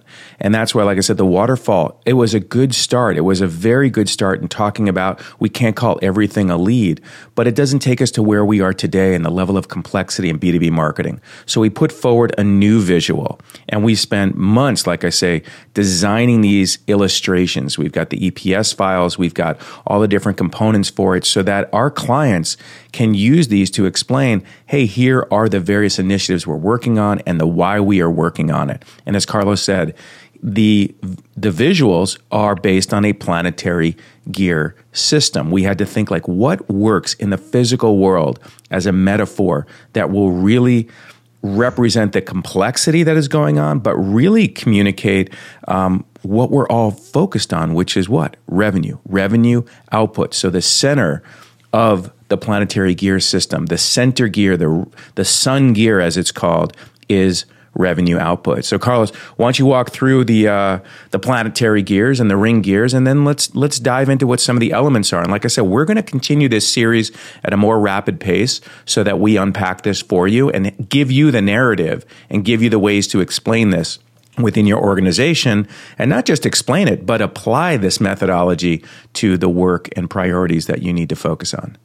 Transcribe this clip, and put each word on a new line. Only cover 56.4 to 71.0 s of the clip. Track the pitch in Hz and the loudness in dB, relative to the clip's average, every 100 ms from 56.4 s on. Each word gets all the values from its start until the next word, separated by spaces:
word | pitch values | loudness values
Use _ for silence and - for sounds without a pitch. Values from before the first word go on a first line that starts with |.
| 90 82 80 - - _ - | 0 0 -2 -8 -20 _ -2
is | 101 95 90 - _ _ | 2 2 0 -6 _ _
revenue | - 90 85 87 85 | -4 -2 0 0 0
output. | 82 87 - - - | -2 -2 -2 -4 -2
So | 98 | -2
Carlos, | 120 123 107 | 0 0 0
why | - - - 120 | -4 -16 -2 0
don't | 127 | 2
you | 135 | 2
walk | 127 123 | 2 0
through | - 131 131 117 | -2 2 2 2
the, | 110 107 | 2 2
uh, | 101 98 95 - - - | 2 0 -2 -8 -20 -8
the | 98 | -6
planetary | 117 123 110 - 113 107 | -2 -2 -2 -2 0 2
gears | 95 98 123 127 | 2 0 2 2
and | 107 | 2
the | 98 | 2
ring | 110 117 | 2 2
gears, | 95 98 123 131 | 2 0 2 2
and | 131 | 2
then | 143 | 2
let's, | 143 143 - | 2 0 -4
let's | 123 147 131 | -2 -2 -2
dive | 123 127 135 | -2 0 2
into | 135 131 | 2 2
what | 123 | 0
some | - 123 | 0 0
of | |
the | 117 | 0
elements | 110 143 113 98 | 0 2 2 0
are. | 87 | -2
And | 87 | 0
like | 101 113 | -2 -2
I | |
said, | - | 0
we're | 95 113 156 | 0 0 0
gonna | 214 | -2
continue | - 131 - 147 139 | -2 -6 0 2 2
this | 107 - | 2 0
series | 123 113 117 104 - - - | 0 2 2 -2 -8 -20 -10
at | - | -2
a | 101 | 2
more | 104 110 | 2 4
rapid | 104 98 104 85 | 2 0 -4 -6
pace | 92 90 127 - - - - | -2 0 0 -4 -12 -20 -4
so | 113 | -2
that | 101 92 | 0 2
we | 104 101 | 2 2
unpack | 98 101 92 92 | 0 -2 -4 -2
this | 104 95 | -4 -4
for | - 92 95 | -2 0 2
you | 117 139 | 2 0
and | 98 95 - 104 | 0 -4 -6 -2
give | 139 | 0